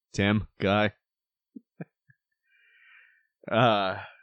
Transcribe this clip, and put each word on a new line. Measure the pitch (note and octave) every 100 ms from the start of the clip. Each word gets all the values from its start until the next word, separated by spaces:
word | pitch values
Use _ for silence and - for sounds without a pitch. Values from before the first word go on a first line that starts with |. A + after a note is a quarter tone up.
| _
Tim, | - G2+ G#2+ F#2 _
Guy. | G2 G2+ G#2+ -
<laughs> | _ _ _ _ _ - _ _ - _ _ _ _ _ _ _ _ _ _ - _ _ _ _ -
Uh, | A2+ A#2+ G#2 F#2+ G2 G2 -